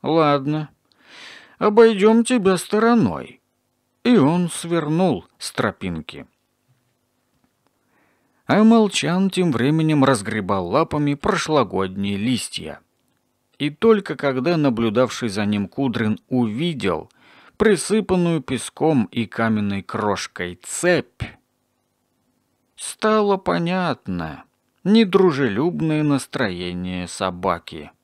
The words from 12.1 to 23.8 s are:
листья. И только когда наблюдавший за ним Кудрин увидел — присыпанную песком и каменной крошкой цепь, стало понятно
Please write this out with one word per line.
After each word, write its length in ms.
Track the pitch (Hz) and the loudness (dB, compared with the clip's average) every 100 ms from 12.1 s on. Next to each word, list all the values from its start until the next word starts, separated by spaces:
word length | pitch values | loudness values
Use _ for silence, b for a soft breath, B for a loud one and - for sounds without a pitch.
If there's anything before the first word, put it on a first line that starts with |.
| 101 | -4
листья. 640 | 110 120 - - 78 71 _ _ _ _ _ _ _ _ | -2 -4 -6 -12 -14 -16 _ _ _ _ _ _ _ _
И 120 | 143 | -8
только 460 | 147 226 214 196 147 | 0 2 2 0 -4
когда 400 | 143 131 131 170 | -2 -2 0 2
наблюдавший 720 | 143 117 113 107 127 - 120 | 2 2 0 2 0 -2 -6
за 180 | 98 104 | -4 -2
ним 220 | 104 98 | -2 -4
Кудрин 500 | - 139 107 110 107 _ | -4 -4 -2 -2 -4 _
увидел — 800 | 127 117 107 170 147 101 80 - b b b b _ | -2 -2 -2 -6 -4 -4 -4 -6 b b b b _
присыпанную 840 | 220 196 - 214 202 185 170 165 | 2 2 2 -2 0 0 2 0
песком 640 | - 123 - - 151 147 | -2 -8 -8 -2 2 2
и 200 | 104 - | 0 -4
каменной 580 | 107 - 113 107 101 98 | -6 -2 0 0 -2 -4
крошкой 760 | 92 107 104 95 - - 87 87 | -6 -4 -2 -2 -6 -10 -10 -10
цепь, 580 | - - 175 170 - _ - - _ _ _ _ _ _ _ _ _ _ _ _ _ | -14 -4 0 0 -2 _ -14 -14 _ _ _ _ _ _ _ _ _ _ _ _ _
стало 640 | _ - - 214 220 208 190 | _ -16 -4 0 2 2 0
понятно 1040 | 185 175 170 185 | 0 -2 -2 -2